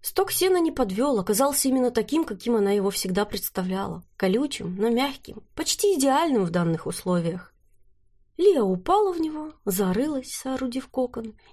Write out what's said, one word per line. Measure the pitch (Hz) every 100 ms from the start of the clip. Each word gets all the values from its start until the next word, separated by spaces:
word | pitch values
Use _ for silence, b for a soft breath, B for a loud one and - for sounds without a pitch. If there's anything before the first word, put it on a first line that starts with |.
Сток | - - 392
сена | - 370 359
не | 330
подвёл, | 277 233 190 277 233
оказался | 185 208 277 269 269
именно | 262 247
таким, | 240 214 311 320
каким | 196 233 233
она | 202
его | 202 196
всегда | 196 190 185
представляла. | 208 196 - - 185 190 196 170 - _
Колючим, | 196 208 285 - 175 185
но | 220
мягким, | 240 277 269 - - - -
почти | 330 - 403 359
идеальным | 269 269 330 254
в | 180
данных | 175 170 160 -
условиях. | - 180 180 165 180 - _ _ _ _ _ _ _ _ -
Лия | 381 320
упала | 196 185 185 392 415
в | 339
него, | 320 311 311 -
зарылась, | - 185 190 185 285 285 254
соорудив | - 262 262 262 247 -
кокон, | - 247 - 226 - b